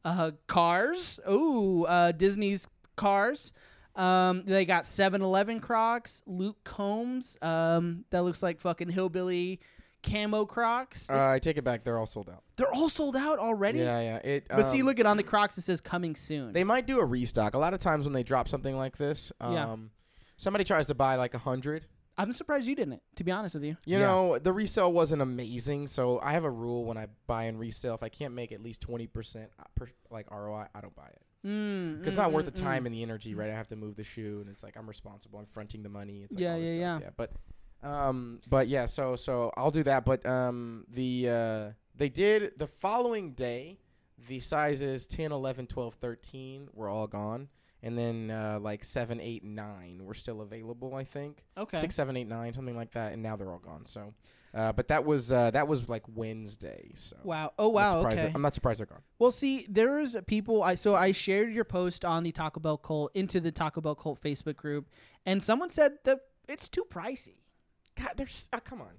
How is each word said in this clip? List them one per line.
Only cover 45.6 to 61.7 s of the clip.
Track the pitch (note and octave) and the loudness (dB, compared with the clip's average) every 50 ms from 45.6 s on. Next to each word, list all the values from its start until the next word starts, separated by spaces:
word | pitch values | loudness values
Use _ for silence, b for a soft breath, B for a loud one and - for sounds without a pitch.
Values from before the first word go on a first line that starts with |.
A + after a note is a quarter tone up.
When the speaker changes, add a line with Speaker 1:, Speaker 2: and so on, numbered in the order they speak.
| B2+ | -8
Speaker 2:
twelve, | - - C3+ A#2+ A#2 - | -8 -6 -6 -6 -8 -8
thirteen | _ - A#2+ A#2 A#2 - - - C3 C3 C3 C3+ C3+ C#3+ - - | _ -8 -8 -8 _ -14 -18 -16 -14 -14 -14 -14 -16 -18 -18 -12
were | G#2+ A2 G2+ | -8 -6 -4
all | G2+ A2 G#2+ | -4 -4 -4
gone. | G#2+ A2 G#2 G#2 G#2+ A2+ B2 C#3 C#3 _ _ _ _ _ _ - | -4 -4 -6 -4 -4 -6 -6 -10 -14 _ _ _ _ _ _ -8
And | A2+ A#2 | -6 -4
then, | A#2 A#2 A#2 A#2 A2+ A2+ A2 | -2 -2 -2 -4 -4 -6 -6
uh, | A2 A2 A2 G#2+ G#2+ G#2 | -6 -6 -4 -4 -4 -4
like, | G#2 G#2+ G#2+ G#2 - | -4 -6 -8 -8 -10
seven, | - - C3 A#2+ A2+ A#2+ A#2+ | -6 -4 -4 -4 -4 -6 -8
eight, | E2 A#2 A#2 - - | -8 -10 -10 -10 -12
nine | G#2 G#2+ G#2+ G#2 G#2+ G2+ F#2+ F2 F2 F2+ F2+ F#2+ | -12 -12 -12 -12 -12 -14 -16 -16 -18 -18 -18 -14
were | F#2+ G#2+ | -14 -14
still | - - - A2+ G#2+ | -12 -10 -10 -10 -10
available, | G#2+ G2+ A2 A2+ A2+ A2+ A#2+ A#2+ C3 C3 C3 | -12 -14 -14 -14 -12 -14 -12 -12 -12 -10 -10
I | C3+ C3+ | -10 -10
think. | - - C#3+ C#3+ D3 D3 _ _ _ _ | -10 -10 -10 -10 -10 -14 _ _ _ _
Speaker 1:
Okay. | - G#3+ G#3+ - E3 | -12 -10 -6 -4 -4
Speaker 2:
Six, | D#3 F3+ - | -4 -4 -2
seven, | - C#3+ C3 C3 | -2 -2 -2 -2
eight, | B2+ B2 G#2+ | -6 -6 -6
nine, | A2+ A#2 A#2 A#2+ A#2 | -8 -8 -8 -8 -8
something | C3 C3 B2+ A#2+ | -8 -10 -8 -8
like | A#2 A#2 A2+ | -10 -10 -8
that. | - A#2+ A2+ G#2+ | -8 -6 -6 -6
And | - A2+ | -6 -6
now | A2+ A2 A2 | -6 -6 -6
they're | G2 G2 F#2+ | -6 -8 -10
all | F2 F2+ | -10 -12
gone. | - F2 D#2+ D#2 - | -14 -18 -18 -18 -18
So, | - - A2 G#2 G#2 G#2 _ b b b b b b b | -16 -16 -16 -16 -16 -20 _ b b b b b b b
uh, | A2+ A2 A2 | -2 0 0
but | A2 B2+ B2 | 0 0 2
that | - D3+ D#3 - | 2 2 2 4
was, | D3+ D3+ C#3 A#2+ A#2 C3 | 4 2 2 4 4 4
uh, | B2 A#2+ A2+ | 6 6 6
that | A2 C#3 D3 | 4 2 2
was, | D3 D#3 C3 A#2 A2+ | 4 2 0 0 -4
like, | A#2 A2 - | -6 -8 -8
Wednesday. | - A2 A2 A2+ A2 A2 A2 A2 G2+ G#2 - G2+ C#2+ G1+ G1+ G1+ - - | -10 -8 -8 -8 -6 -8 -10 -10 -12 -14 -14 -14 -14 -14 -14 -16 -18 -18
So | - - - - - - | -16 -16 -16 -18 -12 -8
Speaker 1:
Wow. | G3 E3 D#3 D#3 D3+ _ - | -6 -4 -4 -4 -6 _ 4
Oh, | G#3+ | 4
Speaker 2:
I'm | G#3+ F#3+ | 6 6
not | G#3 | 6
Speaker 1:
wow. | G3+ G#3 F#3 E3 | 6 6 6 4
Speaker 2:
surprised | D#3 A#2 A2 - | 4 2 2 2
Speaker 1:
Okay. | D#3+ D#3 | 2 0
Speaker 2:
that, | D#3+ | 0
I'm | D3+ | 2
not | C#3+ C#3+ - | 0 0 0
surprised | - - B2+ A2 G#2 | 2 0 0 0 0
they're | G#2+ | -6
gone. | - - - _ _ _ _ | -10 -12 -20 _ _ _ _
Speaker 1:
Well, | A#3 B3 | 4 4
see, | A#3+ - - C4+ C4+ C4 - | 4 2 0 0 0 -2 -4
there | - G3 G#3+ A3+ C4 C#4+ D4 | 0 4 4 6 6 4 2
is | D4+ B3+ A#3 F#3 F3+ | 0 -2 -4 -6 -2
people. | - G#3+ G#3+ G#3 A3+ A3+ G#3+ F3+ | 0 0 0 2 4 4 4 6
I, | F#3 F3+ | 4 2
so | F3 - G#3 G3+ | 4 4 4 6
I | F3 F#3 G3 | 6 6 4
shared | F#3+ - - G3 F#3+ G3+ A3 A#3 | 4 2 0 2 2 2 2 2
your | G#3+ A#3 A3 | 0 -2 -2
post | - | 0